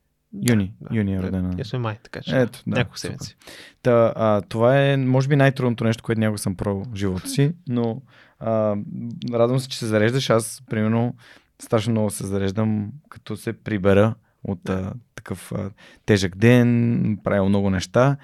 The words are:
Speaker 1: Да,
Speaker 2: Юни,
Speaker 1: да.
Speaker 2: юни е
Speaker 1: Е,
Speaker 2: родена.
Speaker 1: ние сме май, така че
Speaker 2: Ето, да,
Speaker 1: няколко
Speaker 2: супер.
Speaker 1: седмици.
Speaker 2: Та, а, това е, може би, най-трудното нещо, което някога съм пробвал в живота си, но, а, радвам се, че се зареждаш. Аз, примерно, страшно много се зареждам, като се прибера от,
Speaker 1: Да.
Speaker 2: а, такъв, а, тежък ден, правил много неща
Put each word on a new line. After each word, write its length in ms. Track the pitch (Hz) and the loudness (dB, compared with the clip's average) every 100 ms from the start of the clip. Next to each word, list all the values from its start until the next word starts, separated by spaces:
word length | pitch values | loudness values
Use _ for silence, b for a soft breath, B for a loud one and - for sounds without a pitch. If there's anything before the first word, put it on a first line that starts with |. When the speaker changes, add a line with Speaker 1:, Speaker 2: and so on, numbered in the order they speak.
| _ _ _ | _ _ _
Speaker 1:
Да, 200 | 202 131 | -4 0
Speaker 2:
Юни, 200 | 113 95 - | 0 0 -8
Speaker 1:
да. 160 | - 113 | -6 -4
Speaker 2:
юни 180 | 101 | -2
е 20 | 95 | -2
Speaker 1:
Е, 60 | |
Speaker 2:
родена. 280 | 92 92 92 | -4 -4 -4
Speaker 1:
ние 100 | 90 | -6
сме 140 | - 127 | -6 -6
май, 200 | 117 104 | -6 -8
така 180 | - - | -12 -12
че 200 | - 131 | -4 0
Speaker 2:
Ето, 220 | 113 - - | -2 -4 -4
да, 100 | 107 | -4
Speaker 1:
няколко 220 | 120 - | -4 -6
Speaker 2:
супер. 100 | - | -12
Speaker 1:
седмици. 260 | 67 - - B B B _ | -10 -14 -18 B B B _
Speaker 2:
Та, 300 | 123 117 113 - | 2 4 4 2
а, 240 | 110 104 | 2 2
това 400 | - 110 117 139 | -2 0 2 4
е, 160 | 139 139 | 2 0
може 320 | 127 127 135 | 2 0 2
би, 80 | 147 | 4
най-трудното 480 | 135 135 127 113 | 4 2 -2 0
нещо, 180 | 113 113 | 0 0
което 180 | - 110 | -2 0
някога 180 | 107 104 | 0 -2
съм 180 | - 92 | -4 -4
пробвал 280 | 104 98 110 | -2 -4 -6
в 40 | 104 | -4
живота 320 | 98 92 - | -2 -2 -4
си, 240 | - 143 170 - | 0 0 -2 -4
но, 340 | 120 117 123 b b b _ | -2 -2 -4 b b b _
а, 360 | 113 110 107 104 104 127 120 117 123 | -2 0 0 -2 -6 -10 -10 -8 -4
радвам 260 | 117 120 131 | 0 2 0
се, 80 | 131 | -4
че 100 | - | -6
се 80 | 117 | 0
зареждаш. 440 | 107 107 131 131 | 2 2 2 0
Аз, 320 | 117 117 - - | 0 0 -10 -6
примерно, 440 | 113 107 113 120 - B B B _ | -2 0 0 -2 -6 B B B _
страшно 280 | - 117 107 | -2 -2 0
много 200 | 113 107 | 0 -2
се 160 | - 98 | -4 -4
зареждам, 640 | 98 98 98 110 107 104 143 _ | -2 -2 0 -2 -2 -4 -10 _
като 280 | - - 107 | -20 -14 -8
се 160 | - | -8
прибера 640 | 110 - 107 95 98 110 - _ _ | -8 -4 0 4 6 4 0 _ _
от, 140 | - 95 | -8 -8
Speaker 1:
Да. 80 | 92 | -6
Speaker 2:
а, 200 | 95 95 131 - | -6 -6 -10 -16
такъв, 380 | - - 92 - | -20 -12 -12 -8
а, 180 | 107 98 - B B - | -8 -8 -12 B B 2
тежък 300 | 104 92 92 | 2 2 4
ден, 840 | 113 123 120 120 117 120 113 104 | 6 6 4 2 2 0 0 -2
правил 240 | 98 101 95 | -2 0 2
много 220 | 101 98 | 2 0
неща 460 | 95 - 120 135 139 | -2 0 2 2 0